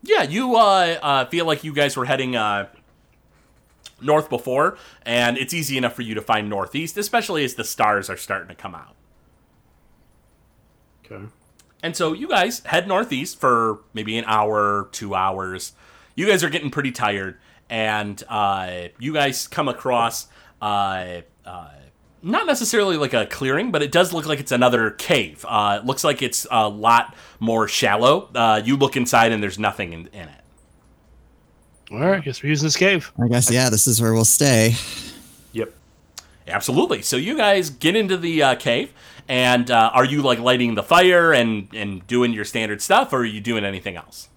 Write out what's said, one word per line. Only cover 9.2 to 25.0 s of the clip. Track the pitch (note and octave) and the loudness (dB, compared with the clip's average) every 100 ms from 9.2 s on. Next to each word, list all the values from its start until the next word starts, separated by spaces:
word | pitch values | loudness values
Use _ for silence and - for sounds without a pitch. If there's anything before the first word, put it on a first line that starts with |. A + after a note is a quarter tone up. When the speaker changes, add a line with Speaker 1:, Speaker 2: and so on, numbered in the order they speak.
| _ _ _ _ _ _ _ _ _ _ _ _ _ _ _ _ _ _ _ | _ _ _ _ _ _ _ _ _ _ _ _ _ _ _ _ _ _ _
Speaker 2:
Okay. | G2+ G#2+ _ _ _ _ _ | -18 -18 _ _ _ _ _
Speaker 1:
And | E3 E3+ | -10 -4
so | E3 | -4
you | D#3+ D#4 | -4 -2
guys | B3 G3 A#3+ - | 0 0 -4 -2
head | D#3+ F3+ | -2 0
northeast | F3+ A#3+ C3 D3 - | -4 -2 -6 -8 -2
for | C3+ A#2 A2+ G#2+ _ | 2 2 0 -4 _
maybe | A#2 G#2+ A2+ | -12 -6 -6
an | A2+ | 0
hour, | G#2+ G#2+ G#2+ G#2 G2+ G2+ | 0 2 2 0 0 -6
two | - G#2 F#2+ | -12 -6 -2
hours. | F#2+ F#2+ F#2 F#2 - _ _ _ _ | -2 -2 -8 -8 -12 _ _ _ _
You | - F#3+ | -4 0
guys | F#3+ | 2
are | D#3 | 0
getting | D#3+ D3 | -4 -6
pretty | D3 C3+ | -4 -6
tired, | B2 G#2+ G2+ F#2+ - _ _ _ | -2 -2 -2 -6 -12 _ _ _
and, | A2+ A2 G#2+ G#2 F#2+ - | -4 -2 -2 -4 -10 -8
uh, | A2+ G2+ G2 F#2 F2+ F2 _ | -2 -2 -2 -6 -10 -14 _
you | C3 | -6
guys | D3+ C#3 C3 - | -2 -2 -2 -8
come | - C#3+ | -4 -4
across, | - C3+ B2 A#2 - - _ - _ | -4 -2 0 0 -2 -14 _ -20 _
uh, | G#2+ G#2 G2 F#2+ F2+ F2 E2+ _ - | -4 -2 -2 -4 -8 -12 -16 _ -20
uh, | F2+ D#2 C#2+ C2+ _ _ _ | -18 -18 -20 -20 _ _ _
not | E3 D#4 F#4+ | -4 -2 0
necessarily, | C#4 A#3 A3 G3 D#3+ | -2 0 0 0 0
like, | C#3 | 0
a | A#2+ G#2 | 0 -2
clearing, | - C3 C#3+ E3 | -4 -2 0 0
but | D3+ | -2
it | D3 | 0
does | E3+ F3 | 2 2
look | F3 D3+ | 0 -4
like | D3 | -6
it's | A#2+ | -2
another | B2 B2+ A#2+ A2 | 2 4 4 0
cave. | - | -4